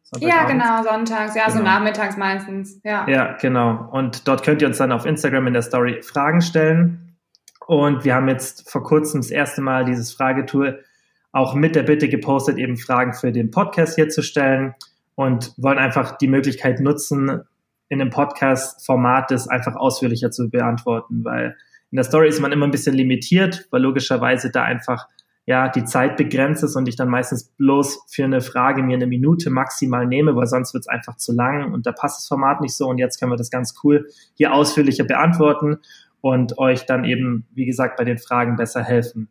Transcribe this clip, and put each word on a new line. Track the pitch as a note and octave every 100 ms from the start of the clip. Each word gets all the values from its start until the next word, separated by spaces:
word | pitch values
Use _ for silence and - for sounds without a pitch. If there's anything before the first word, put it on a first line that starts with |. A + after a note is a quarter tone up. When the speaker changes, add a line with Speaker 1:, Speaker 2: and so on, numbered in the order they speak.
| _ -
Speaker 1:
Ja, | E4 E4+
Speaker 2:
Sonntagabends? | D4+ C4
Speaker 1:
genau, | A#3+ A3+
sonntags, | A3 A3 A3+ A3 G#3+
ja, | A3 A3
so | A3
Speaker 2:
Genau. | G3
Speaker 1:
nachmittags | G3 G#3+ G#3 G3+ G3+
meistens, | G3 G3 G3+ G3 G3 -
ja. | G#3+ G#3 C#3+
Speaker 2:
Ja, | C3+ B2+
genau. | - C3+ B2+ A#2+ A2+ -
Und | C3+ C3 - -
dort | C3
könnt | - D3+
ihr | C#3+
uns | A#2+
dann | C3+
auf | A#2+ D3+
Instagram | D3+ C#3+ C3+ B2+
in |
der | B2
Story | A#2 B2+ B2 A2+
Fragen | - D3 C#3+ E3+
stellen. | E3+ D#3+ D#3 E3 E3+ - - _ _ _ _ _ -
Und | D#3 D3 C3+
wir | C#3
haben | B2+ C3+
jetzt | B2+ - - -
vor | C3+
kurzem | - D#3 D3+ C#3+
das | A2+
erste | - C#3 -
Mal | C3+ C3 B2+
dieses | B2 A#2
Fragetool | - C3 C3 C3 C#3 C#3 C3+ - _ _ _ _
auch | C3+ B2+
mit | C3+ D#3+
der | D#3+
Bitte | B2+ D3+ C#3+
gepostet, | C3 - C3+ B2+ C3+
eben | B2 A#2+
Fragen | - B2 B2+
für | A#2 C3
den | A#2 A2+
Podcast | F3+ G3+ - D#3+ -
hier | D3+
zu | D3+
stellen | C3+ - C3+ C3+ C3+ B2+ - _ _ -
und | C3+ A#2+ A#2+ -
wollen | C3+ C3+
einfach | C3 C#3 B2+ -
die | C3+
Möglichkeit | C3+ C#3 - C3 A#2
nutzen, | C#3 D3 - C#3+ C3+ C3 - _ _ _ _
in | C#3
einem | C3
Podcast-Format | A#2+ C#3+ - C3+ C3 - - - C3 B2 C3 C3
das | B2+ -
einfach | B2 A#2+
ausführlicher | B2 C3 - C3 A#2 A#2+
zu | - A#2+
beantworten, | B2 A#2+ A#2 B2 A#2 - A#2
weil | A#2 A#2+ A#2+ - _ _ _
in | C3
der |
Story | A#2+ D#3 D#3
ist | D3+
man | C#3+
immer | D3 C#3+
ein |
bisschen | C3+ C#3+
limitiert, | C3 C3 C3 - F3 F#3+ F3 -
weil | B2+
logischerweise | C3 C3+ B2+ B2+ B2 B2+ B2+
da | B2+
einfach, | A#2 A#2+ - A#2+ - _ _ _ -
ja, | B2+ C3
die | B2+
Zeit | A2+ C3 C3+ -
begrenzt | C3 B2+ C3+ D#3
ist | D3
und | C3+ C3
ich | A#2+
dann | B2+
meistens | B2 B2 B2 - _
bloß | C3+ C#3 C#3 - -
für | -
eine | C3+ C3
Frage | B2 B2+ B2+ C3+
mir | C3 B2+
eine | B2
Minute | B2 C#3 E3 D#3
maximal | C3 C3 - C3 B2
nehme, | B2 C3 D3+
weil | A#2+ A#2+
sonst | B2+ B2
wird's | B2+ -
einfach | A#2+ - A2+
zu | -
lang | A#2+ B2 D3 C3+
und | G2+ A#2+
da |
passt | A#2 C#3+ -
das | -
Format | C3+ C3+ C#3+
nicht | C#3+ -
so | C3+
und | B2+
jetzt | B2 -
können | B2+
wir | A#2+
das | A#2+
ganz | B2+ A#2+ -
cool | D3 D3 D3 - _
hier | _ D3
ausführlicher | C3+ C#3+ - C#3 C3
beantworten | C3 B2+ D#3+ E3+ D3+ D3 D3+ D3+ _ - _ _
und | C3+ B2+ A#2+ A#2+
euch | C3 B2+ -
dann | B2+
eben, | B2 B2 B2+ A#2+ A#2
wie | B2+
gesagt, | B2+ B2 B2+ -
bei |
den | A#2+ A#2
Fragen | - B2 A#2+ A#2
besser | A#2 B2+
helfen. | A2+ A#2+ A#2 A2+ A2